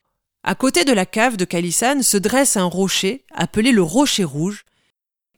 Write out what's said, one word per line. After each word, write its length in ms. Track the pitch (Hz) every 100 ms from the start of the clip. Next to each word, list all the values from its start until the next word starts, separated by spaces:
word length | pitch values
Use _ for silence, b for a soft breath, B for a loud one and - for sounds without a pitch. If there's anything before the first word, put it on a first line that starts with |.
| _ _ _ _
À 140 | - 190
côté 280 | 262 349
de 80 | 285
la 140 | 220 185
cave 300 | 220 247 220
de 80 |
Calisane 580 | 180 175 175 160 233 277
se 140 | 233 202
dresse 400 | 196 254 277 208
un 80 |
rocher 600 | 180 175 190 - 190 262 _
appelé 400 | - 165 208 226
le 120 | 226
Rocher 420 | 165 208 285 -
Rouge. 400 | 170 143 175 208 _ _ _ _ _ _ _